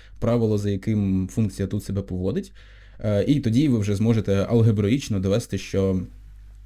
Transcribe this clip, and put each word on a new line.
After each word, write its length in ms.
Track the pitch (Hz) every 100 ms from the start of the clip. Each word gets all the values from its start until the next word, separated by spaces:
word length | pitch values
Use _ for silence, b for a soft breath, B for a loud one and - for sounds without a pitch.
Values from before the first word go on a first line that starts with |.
| B -
правило, 380 | 117 120 110 104
за 120 | 104
яким 580 | 98 113 107 98 95 95
функція 360 | - 107 - 95
тут 160 | 107
себе 180 | - 98
поводить. 500 | 95 92 92 160 190 b b b b -
Е, 240 | 110 104
і 160 | 98 143
тоді 280 | 117 113 151
ви 100 | 117
вже 180 | 101 101
зможете 380 | 110 113 101
алгебраїчно 840 | 98 95 120 113 104 98 135 - 101
довести, 380 | 95 104 - 98
що, 440 | - 98 95 92 - - - - - -